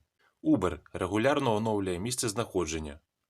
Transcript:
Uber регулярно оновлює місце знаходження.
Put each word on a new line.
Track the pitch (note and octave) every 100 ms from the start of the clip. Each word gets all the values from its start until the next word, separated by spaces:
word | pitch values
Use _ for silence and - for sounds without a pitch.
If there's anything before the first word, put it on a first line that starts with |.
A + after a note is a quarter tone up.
| _ _ _ _
Uber | D#3 C#3+ F2+ D#2 -
регулярно | - F2+ G#2 B2+ D3 C3+ G#2+
оновлює | A2+ G#2 F#2+ F2
місце | A2+ B2+ A#2+
знаходження. | G#2+ A2 F#2 E2 D#2+ D2+ C#2+ _ _ _